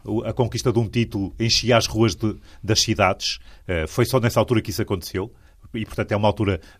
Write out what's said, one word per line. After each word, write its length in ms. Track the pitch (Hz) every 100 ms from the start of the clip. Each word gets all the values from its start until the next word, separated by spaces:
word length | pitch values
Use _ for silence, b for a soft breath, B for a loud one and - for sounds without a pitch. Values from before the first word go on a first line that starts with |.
o, 220 | - 107
a 80 | 113
conquista 400 | - 113 117 131
de 60 | 110
um 100 | 113
título 460 | 123 117 101 95 -
enchia 380 | 117 - 113 117
as 100 | -
ruas 280 | 110 113
de, 220 | 87 110 98 b b
das 180 | 95 107
cidades, 580 | - 107 95 98 - - b b -
eh, 180 | 87 80
foi 200 | - 117
só 120 | 131
nessa 220 | 117 117
altura 220 | 110 110
que 80 | -
isso 100 | 90
aconteceu. 500 | - 98 - 95 104 b b b -
E, 100 | 117
portanto, 280 | 104 - 110
é 40 | 104
uma 120 | 104
altura 320 | 101 101 92 B B